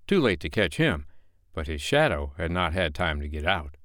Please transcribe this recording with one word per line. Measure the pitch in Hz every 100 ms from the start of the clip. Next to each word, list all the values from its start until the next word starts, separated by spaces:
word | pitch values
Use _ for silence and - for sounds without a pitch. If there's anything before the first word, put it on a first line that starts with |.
| -
too | 202
late | 127 87
to | -
catch | 110 92 -
him, | 160 80 - - - _ _
but | - 78
his | 73
shadow | - 143 151 76 71 71
had | 85
not | 87 87
had | 87 85
time | 76 85 76
to | 73
get | 76 80
out. | 95 73 -